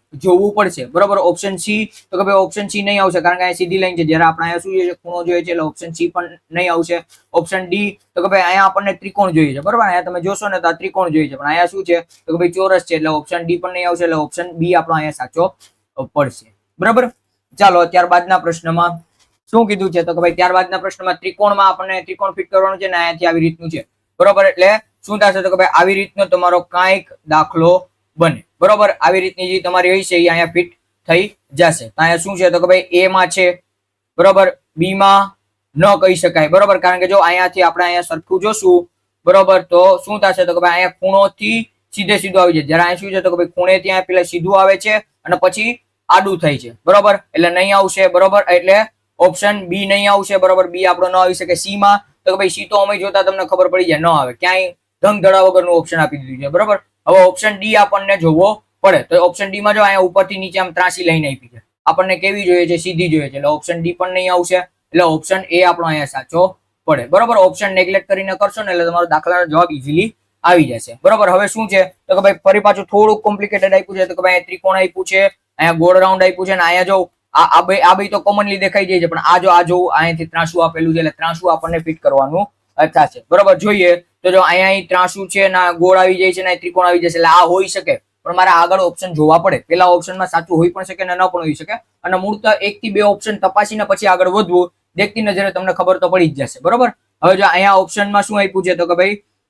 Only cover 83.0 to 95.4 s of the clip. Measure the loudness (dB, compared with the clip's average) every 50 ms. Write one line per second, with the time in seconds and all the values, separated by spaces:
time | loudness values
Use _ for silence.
83 | 0 0 -2 -8 -6 _ 2 2 4 4 4 2 2 0 0 2 4 2 2 2
84 | -2 _ _ _ -2 2 2 4 4 4 2 2 2 0 0 -2 -2 -2 0 0
85 | 0 0 -2 -8 -12 -8 -2 0 0 0 2 0 0 0 0 0 2 4 4 4
86 | 4 2 2 2 0 -2 -2 -2 -4 -4 -4 -4 -6 -4 -2 0 2 2 2 2
87 | 0 -2 -2 0 2 4 6 6 4 4 2 0 -2 -2 -6 -6 -4 -4 -4 -6
88 | -6 _ _ _ _ -6 -2 0 2 4 4 4 2 2 2 0 0 -2 -4 -6
89 | -10 -10 -4 0 2 2 4 2 2 0 -4 -6 -4 _ 0 2 4 4 4 2
90 | 0 -4 -8 -8 -8 -4 -4 -6 -4 -2 -2 0 0 0 -2 -4 -10 -14 -10 -10
91 | -8 -6 -2 0 0 0 0 -4 -6 -6 -6 -8 -8 -12 -12 -12 -12 _ _ _
92 | -6 -4 -4 -4 -2 -4 -6 -4 -2 -2 0 0 -2 -6 -8 -8 -10 -6 -2 0
93 | 0 0 0 -2 -4 -8 -8 -4 -4 -2 0 0 -2 -2 -4 -8 -4 -4 -4 -2
94 | 0 0 2 2 0 0 0 0 -2 2 2 0 0 0 -4 _ _ _ _ -4
95 | -4 -4 -4 -4 -4 -2 -2 -2